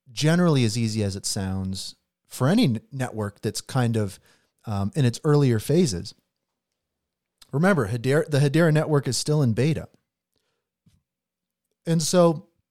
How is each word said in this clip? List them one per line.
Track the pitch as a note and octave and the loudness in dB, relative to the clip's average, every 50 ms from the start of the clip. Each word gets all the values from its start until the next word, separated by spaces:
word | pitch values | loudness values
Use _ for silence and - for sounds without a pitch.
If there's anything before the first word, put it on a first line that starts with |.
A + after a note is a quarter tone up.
| _ - | _ -16
generally | A#2+ G#2+ C#3 D#3 E3 F3 F3+ E3+ D3+ C3+ B2 | -10 -4 0 0 2 2 2 2 2 2 2
as | A2 G#2 A#2 | 0 0 -2
easy | A#2 A2 G#2+ A2 | -2 -2 -2 -2
as | G#2 G2 F#2+ | -2 -4 -4
it | G2+ - | -6 -8
sounds | - - G#2+ F#2+ F#2+ F#2+ F#2+ F#2 F#2+ F#2+ F#2+ - - - _ _ _ _ _ _ _ | -6 -6 -4 -4 -4 -4 -4 -4 -6 -8 -8 -10 -14 -16 _ _ _ _ _ _ _
for | - - B2+ C3+ | -6 -2 0 0
any | F#3+ A#3 B3+ | 2 2 2
n-, | C#3+ A2+ A3 - _ | 2 0 -2 -6 _
network | C#3+ C3 B2+ - - G#2+ G#2 G2+ - _ | -10 -8 -8 -8 -6 -6 -8 -8 -8 _
that's | - A2+ - - | -8 -6 -6 -6
kind | - - - C3 B2 A#2 A2+ A2 | -12 -4 -2 0 0 0 0 -2
of, | G#2+ G2 - - _ _ _ _ _ _ _ _ _ | -2 -4 -6 -12 _ _ _ _ _ _ _ _ _
um, | - G#2+ G2 G2 G2+ - | -8 -6 -4 -4 -4 -2
in | D#3+ C3+ | 0 0
its | A#2+ A2+ - - | 0 0 -2 -2
earlier | D3+ D3 D3 C#3+ C3 A#2 G#2+ | 0 2 2 4 2 2 0
phases. | - - C#3+ F3 F#3 C#3 F#2+ E2+ G2 - - _ _ _ _ _ _ _ _ _ _ _ _ _ _ _ _ _ _ _ _ _ _ _ _ _ - _ | 0 0 0 2 2 0 -2 -6 -8 -12 -16 _ _ _ _ _ _ _ _ _ _ _ _ _ _ _ _ _ _ _ _ _ _ _ _ _ -20 _
Remember, | - C#3 E3+ G3 G3+ D3+ A2+ F#2+ | -4 0 2 2 2 2 0 -2
Hedera, | A#2 B2 A2+ C3 C3+ D#3 D#3+ - | -4 -4 -2 0 0 0 0 0
the | D3 C3+ | 0 2
Hedera | D3 C#3+ C3+ D#3+ F3 E3 | 2 2 4 4 4 4
network | D3+ D3+ D#3 B2 D#3 C#3+ C#3 C3+ | 4 2 2 2 0 0 0 0
is | A#2+ - | -4 -4
still | - - D3 D#3 | -2 0 0 2
in | C#3+ A#2+ G#2+ | 2 2 2
beta. | - B2 D#3+ D3+ F#2+ - - _ _ _ _ _ _ _ _ _ _ _ _ _ _ _ _ _ _ _ _ _ _ _ _ _ _ _ _ _ _ _ _ _ _ _ _ _ _ _ - | 2 0 0 0 -2 -6 -10 _ _ _ _ _ _ _ _ _ _ _ _ _ _ _ _ _ _ _ _ _ _ _ _ _ _ _ _ _ _ _ _ _ _ _ _ _ _ _ -2
And | E3 E3 D#3 | -2 0 0
so | - - F3+ F3 E3+ D#3+ D#3+ - _ _ _ _ _ | 2 4 4 4 4 4 0 -6 _ _ _ _ _